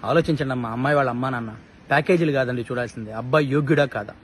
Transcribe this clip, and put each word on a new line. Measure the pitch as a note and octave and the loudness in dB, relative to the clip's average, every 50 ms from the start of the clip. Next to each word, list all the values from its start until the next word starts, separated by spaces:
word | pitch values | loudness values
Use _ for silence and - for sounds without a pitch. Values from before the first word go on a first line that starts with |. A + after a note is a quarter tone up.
| - | -2
ఆలోచించండి | G#2 C3+ E3 D#3+ - D#3+ C#3+ D3+ C3+ C3 | 2 2 2 2 2 0 -2 -2 -4 -2
అమ్మా, | B2+ A#2+ A2+ | -4 -4 -4
అమ్మాయి | A2+ A#2+ C3 C#3 D3 | -4 -2 0 2 2
వాళ్ళ | C#3+ C#3 B2+ | 2 2 2
అమ్మా | A#2 A#2+ B2+ C3+ | 0 -2 -4 -4
నాన్న, | C3 A#2+ A#2 A2 A2 - - - - - - - | -4 -4 -6 -8 -12 -14 -18 -20 -20 -20 -4 0
ప్యాకేజీలు | C#3 D3 D#3 - F#3 F3 E3+ D#3 C#3+ | 0 0 4 4 2 4 4 2 2
కాదండి | C3+ C3 B2 B2 A#2+ A#2 | 0 0 0 -2 -4 -4
చూడాల్సింది, | - C3 A#2+ B2 A2 - B2 A2 G#2+ A2 | -6 -4 -6 -6 -6 -8 -12 -12 -10 -10
అబ్బాయి | A2+ B2 B2+ C3 D#3 D3+ | -10 -4 2 2 2 2
యోగ్యుడా | C3+ C3+ D3 D3+ C3+ D#3 C#3+ C#3+ | 4 2 0 2 4 4 4 2
కాదా. | B2+ - A2+ G#2+ - - - | 0 0 -8 -8 -8 -14 -20